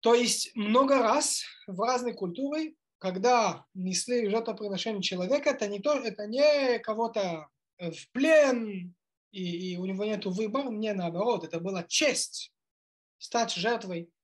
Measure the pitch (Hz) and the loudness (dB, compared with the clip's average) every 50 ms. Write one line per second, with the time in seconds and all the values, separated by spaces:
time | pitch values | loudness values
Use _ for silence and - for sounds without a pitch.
0 | - 226 240 240 247 226 - - - - - 226 208 208 220 247 277 269 277 269 | 6 6 6 6 6 2 0 -2 -4 -6 -4 -4 0 4 6 6 6 6 6 4
1 | 226 214 233 294 320 - - - - - - - - - 185 175 214 240 254 247 | 6 4 4 4 2 0 -2 -4 -6 -10 -16 -18 -14 -12 -4 -2 0 2 2 0
2 | 247 240 - - 202 175 170 - 269 277 294 311 320 311 - _ _ _ _ _ | 0 -4 -4 -4 -6 -6 -4 -4 -4 -4 -2 -4 -4 -6 -8 _ _ _ _ _
3 | - 190 180 185 196 240 247 240 220 185 151 - - _ _ 185 185 185 180 - | -6 -4 -4 2 4 4 6 6 4 2 -2 -4 -14 _ _ -6 -6 -4 -4 -4
4 | - - 247 240 226 202 202 226 226 226 208 196 214 202 196 185 - 226 214 202 | -2 0 0 0 0 2 0 0 -2 -4 -6 -6 -6 -6 -6 -4 -4 -4 -4 -2
5 | 185 - 190 180 180 185 269 285 285 294 262 269 220 202 202 202 202 294 302 277 | -4 -4 -2 -2 0 0 0 0 2 0 0 0 -2 -4 -4 -4 0 0 0 0
6 | 233 226 196 - 208 208 226 262 285 302 294 285 277 247 240 220 - - 214 214 | -2 -6 -8 -8 -10 -6 0 4 4 4 4 4 4 2 0 0 -2 -4 -2 -2
7 | 226 220 - 220 196 180 165 160 151 - _ _ _ _ _ _ 180 170 160 - | -2 -2 0 -2 -2 -2 -4 -6 -10 -14 _ _ _ _ _ _ -8 -8 -8 -10
8 | - _ _ 247 269 320 320 311 294 269 247 240 226 214 202 185 180 180 175 _ | -16 _ _ 0 4 6 8 8 8 6 4 0 -2 -6 -6 -8 -10 -12 -16 _
9 | _ _ _ _ _ _ - 196 185 175 170 170 185 185 180 175 185 190 190 190 | _ _ _ _ _ _ -10 -8 -6 -6 -4 -4 -6 -6 -6 -4 -4 -4 -4 -4
10 | 208 214 214 196 - 196 180 196 220 208 214 277 285 262 220 208 220 214 208 190 | -2 -2 -2 -2 -4 -4 -2 -2 -2 -2 -2 -2 -2 -2 -4 -4 -4 -2 -2 -2
11 | 180 165 165 170 208 247 233 175 165 165 - 165 170 190 190 180 170 - - - | -2 -2 -2 -2 0 0 0 0 -2 -6 -6 -6 -4 -4 -4 -6 -6 -2 0 2
12 | 311 285 196 - - - - - - - _ _ _ _ _ _ _ _ _ _ | 2 2 2 0 -4 -6 -8 -12 -14 -14 _ _ _ _ _ _ _ _ _ _
13 | _ _ _ _ - - - 240 226 - - 180 180 226 240 220 - 185 180 170 | _ _ _ _ -16 -4 -2 -2 0 0 -2 -2 0 0 0 -2 -2 -6 -8 -8
14 | 170 _ _ _ | -8 _ _ _